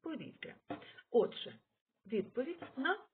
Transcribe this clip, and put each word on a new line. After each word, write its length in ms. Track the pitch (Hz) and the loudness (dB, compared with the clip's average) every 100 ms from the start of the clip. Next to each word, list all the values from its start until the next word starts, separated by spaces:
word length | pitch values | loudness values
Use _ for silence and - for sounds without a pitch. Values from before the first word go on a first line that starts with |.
повітря. 540 | 330 285 156 - - - _ - - - - | -4 -4 -6 -10 -12 -12 _ -8 -8 -18 4
Отже, 420 | 233 - - - - _ _ _ _ - | 6 6 0 -10 -12 _ _ _ _ -2
відповідь 580 | 220 190 - 277 349 - - | 0 0 -2 -2 -4 -8 -2
на 240 | 302 415 - | 0 0 -2